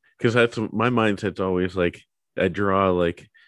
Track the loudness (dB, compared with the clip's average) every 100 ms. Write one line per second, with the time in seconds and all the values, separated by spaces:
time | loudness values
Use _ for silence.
0 | _ -4 0 2 2 0 -6 -2 0 2
1 | 0 0 -4 -4 -2 0 -2 0 -2 -4
2 | -14 _ _ -4 -2 -2 0 2 2 2
3 | 0 -4 -14 _